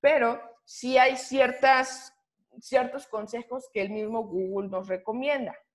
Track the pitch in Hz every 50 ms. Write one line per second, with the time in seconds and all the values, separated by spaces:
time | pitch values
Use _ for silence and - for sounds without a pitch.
0 | - 277 311 285 240 233 240 - - - - _ _ _ - - - 254 262 262
1 | 254 262 269 254 - - 254 269 262 247 254 - - 269 269 254 262 262 - -
2 | - - _ _ _ _ _ _ _ _ _ - - - 254 254 254 247 254 277
3 | - _ - 220 208 202 226 233 240 _ 247 262 254 - _ 214 190 202 214 214
4 | 214 214 226 226 214 196 175 185 190 185 196 196 196 190 190 185 190 190 185 185
5 | 185 214 220 247 262 285 294 269 240 - - - _ _